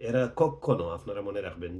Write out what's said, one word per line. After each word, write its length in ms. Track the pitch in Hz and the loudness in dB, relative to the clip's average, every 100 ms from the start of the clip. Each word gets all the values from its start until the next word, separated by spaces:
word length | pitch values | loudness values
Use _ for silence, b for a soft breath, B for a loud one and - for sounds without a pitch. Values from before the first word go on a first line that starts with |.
| 117 | 0
এরা 140 | 123 123 - | 2 2 4
কখনো, 440 | 160 - - 120 85 82 | 2 2 2 2 2 -4
আপনারা 240 | - 101 101 | -6 -6 -4
মনে 120 | 101 92 | -4 -6
রাখবেন, 260 | 85 87 90 | -6 -8 -8